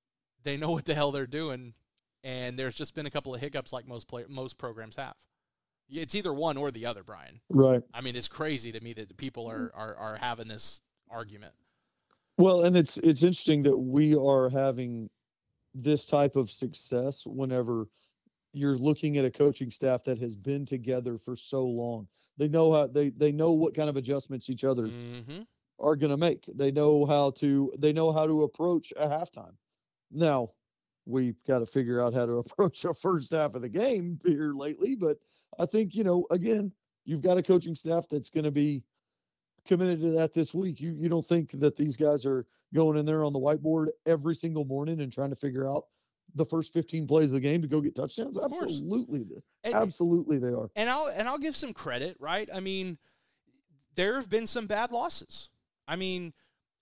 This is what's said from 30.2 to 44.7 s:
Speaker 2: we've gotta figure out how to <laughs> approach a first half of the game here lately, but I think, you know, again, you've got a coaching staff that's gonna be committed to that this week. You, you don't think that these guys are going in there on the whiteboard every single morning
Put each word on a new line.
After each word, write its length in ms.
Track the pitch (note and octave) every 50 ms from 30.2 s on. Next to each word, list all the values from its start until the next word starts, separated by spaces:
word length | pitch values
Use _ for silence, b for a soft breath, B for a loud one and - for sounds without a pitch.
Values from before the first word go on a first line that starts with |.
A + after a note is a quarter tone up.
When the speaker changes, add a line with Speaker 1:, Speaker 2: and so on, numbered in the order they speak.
| E3 D#3 C#3+ C3 A#2+ A2 - _ _ _ _ _ _ _ _ _ _
Speaker 2:
we've 360 | - A#2+ C3 B2+ B2 A2+ - _
gotta 200 | - C3+ B2 A#2
figure 360 | A2 - C#3 C3 A#2 A#2+ A#2+ A#2+
out 100 | A#2+ A#2
how 120 | C3 A#2+
to 60 | A#2 A#2+
<laughs> 60 | A#2+
approach 460 | A#2 - - - G#3 F3 - - -
a 80 | F3 D#3+
first 380 | - - F#3+ F#3 D#3+ C3 - E3
half 220 | D#3+ D3+ C#3+ G#2
of 80 | B2+ A#2+
the 60 | B2
game 500 | G2+ E3+ A3 C#4 B3+ G3+ F3 F3 F3 C#3+ -
here 280 | F3+ D#3+ C#3+ D#3 D3+ C#3+
lately, 400 | C3+ C#3 D3+ D3 - F#3 A3+ C4+
but 220 | A#3 F3+ D#3 D3 - _ _ _ _ _ _ - -
I 80 | E3+
think, 280 | F3+ - A3 A3 F#3 D3+
you 100 | G3+ A3
know, 220 | F#3 F3 F3+ F3+ -
again, 420 | - F#3 E3+ A3+ A3+ G#3 G3+ G3 - _ _ _ _ _ _
you've 180 | - D3+ D3 C3+
got 160 | F#3 F3+ F#3
a 40 | F3+
coaching 320 | - F#3 F3+ E3 E3 E3
staff 320 | - - D#3+ E3 E3+ E3 -
that's 220 | D3+ D3 A#2 -
gonna 200 | - D#3+ D3+ D3+
be 320 | C#3 D3 D3 D3+ D3 C3 - _ _ _ _ _ _ _ _ _ _ _ _ _ _ _ _
committed 340 | - G3 F3 F#3 F3+ F3 D#3+
to 100 | D#3 E3+ D#3+
that 200 | D#3+ D#3+ D#3 -
this 220 | E3 D#3+ - -
week. 260 | E3 F#3+ F#3 D3+ -
You, 140 | C3+ E3+ E3
you 120 | D3 D#3 E3+
don't 160 | E3+ E3+ D#3
think 280 | - E3+ E3+ D#3 - -
that 240 | C#3 C#3+ D3+ C#3+
these 200 | - D3 D#3 C3
guys 280 | A2+ D#3 D3 D3 C#3+ A2+
are 200 | C#3 C3+ C3 A#2+ - _ _ _ _ -
going 240 | D#3+ D#3+ D#3 D3+ D3+
in 80 | D3
there 180 | D3+ D#3 D#3 D3+
on 80 | D3 C#3+
the 60 | C#3
whiteboard 500 | C3 D3 D#3 D3 C#3+ D#3 D#3+ D#3+ D#3 D#3 D#3 - _
every 280 | D#3+ E3 D#3 C#3 E3 E3
single 300 | - - E3+ D#3+ D#3 D3
morning 360 | C3+